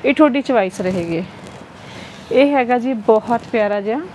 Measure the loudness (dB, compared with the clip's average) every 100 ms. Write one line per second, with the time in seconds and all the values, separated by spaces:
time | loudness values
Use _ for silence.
0 | 0 4 4 4 0 0 0 -2 -4 -2
1 | -2 -4 -6 -14 -18 -18 -20 -20 -18 -16
2 | -16 -18 0 4 4 4 2 0 0 0
3 | 4 2 2 -4 0 0 0 0 -2 -4
4 | -6